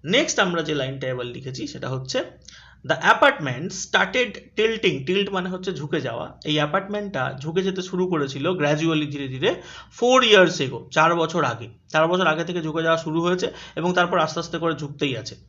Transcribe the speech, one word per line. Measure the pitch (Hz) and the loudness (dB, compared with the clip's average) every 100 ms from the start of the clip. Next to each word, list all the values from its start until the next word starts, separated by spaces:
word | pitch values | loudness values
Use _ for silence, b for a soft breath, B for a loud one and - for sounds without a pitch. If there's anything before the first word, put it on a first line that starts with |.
| 147 | 2
নেক্সট | 233 330 - | 0 2 0
আমরা | 190 165 | 0 0
যে | 151 147 | -2 -2
লাইনটা | 131 135 131 | -2 -4 -6
এবার | 127 123 | -4 -6
লিখেছি | 127 131 127 - | -8 -10 -10 -10
সেটা | - 127 | -8 -6
হচ্ছে, | 131 131 254 - - B B B B 135 | -6 -4 -4 -6 -12 B B B B -2
"The | - | 2
apartment | 175 226 285 269 143 123 185 | 4 6 6 4 -6 -4 -6
started | - - 190 190 254 240 - - - | -8 -2 0 2 0 -2 -6 -10 0
tilting"। | 220 226 185 139 135 | 0 2 0 0 -2
টিল্ট | 190 196 | 0 0
মানে | 196 180 | -2 -4
হচ্ছে | 185 185 | -6 -6
ঝুঁকে | 160 147 156 | -6 -4 -4
যাওয়া। | 127 117 - - - | -4 -6 -10 -10 -2
এই | 151 | 0
অ্যাপার্টমেন্টটা | 151 190 196 208 208 160 131 135 | 0 -2 -4 -6 -6 -4 -4 -6
ঝুঁকে | 151 170 | -4 -2
যেতে | 190 185 | -2 -4
শুরু | 175 180 185 | -6 -2 0
করেছিল | 165 139 135 156 | 0 -2 -2 -2
gradually, | 175 147 151 165 156 147 | 0 2 2 2 0 -2
ধীরে | 143 135 | -6 -8
ধীরে, | 131 185 277 B B B - | 0 0 -2 B B B 0
"four | 240 254 240 | 4 6 8
years | 202 175 - | 8 8 4
ago", | 131 117 - | -4 -4 -2
চার | 160 160 170 | 4 4 4
বছর | 160 170 | 0 0
আগে। | 135 110 113 - _ | 0 -2 -10 -16 _
চার | 156 165 | 2 4
বছর | 185 175 | 4 2
আগে | 156 | 2
থেকে | 170 175 | -2 -4
ঝুঁকে | 156 156 | -2 -2
যাওয়া | 165 160 | 0 0
শুরু | 160 160 | 0 0
হয়েছে | 170 180 - B B - | 0 0 -2 B B -4
এবং | 175 | 0
তারপর | 180 175 185 | 2 2 2
আস্তে | 156 170 | 0 -2
আস্তে | 160 170 | -6 -2
করে | 165 | -2
ঝুঁকতেই | 151 147 143 147 117 | -2 -8 -4 -4 -4
আছে। | - - | -10 -16